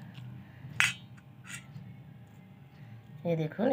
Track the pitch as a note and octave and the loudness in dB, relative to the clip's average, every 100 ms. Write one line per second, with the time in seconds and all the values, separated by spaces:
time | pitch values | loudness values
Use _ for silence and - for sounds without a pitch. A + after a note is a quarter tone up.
0 | - - - - - - - - - - | -10 -10 -10 -10 -12 -12 -2 4 4 4
1 | - - - - - - - - - - | -8 -16 -16 -16 -10 -10 -10 -12 -12 -12
2 | - - - - - - - - - - | -14 -14 -16 -18 -18 -18 -18 -16 -14 -14
3 | - - F3 D#3+ D#3 - B3 | -14 -2 4 4 4 4 8